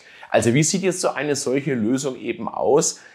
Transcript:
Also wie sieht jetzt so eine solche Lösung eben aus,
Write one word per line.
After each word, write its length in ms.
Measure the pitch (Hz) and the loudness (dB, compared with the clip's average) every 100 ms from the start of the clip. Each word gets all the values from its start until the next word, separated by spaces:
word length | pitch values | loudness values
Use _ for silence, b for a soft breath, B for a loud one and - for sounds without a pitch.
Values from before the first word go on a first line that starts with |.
| B B B | B B B
Also 220 | 113 113 | 2 4
wie 100 | 131 | 4
sieht 200 | 156 190 | 2 2
jetzt 180 | 185 175 | 0 0
so 100 | 175 | -2
eine 260 | 131 147 139 | -2 -2 -2
solche 380 | - 139 147 | 0 0 0
Lösung 420 | 127 107 131 139 127 | 0 0 0 -2 -6
eben 320 | 117 110 113 | -8 -6 -6
aus, 520 | - 95 143 165 - B | -2 2 4 2 -4 B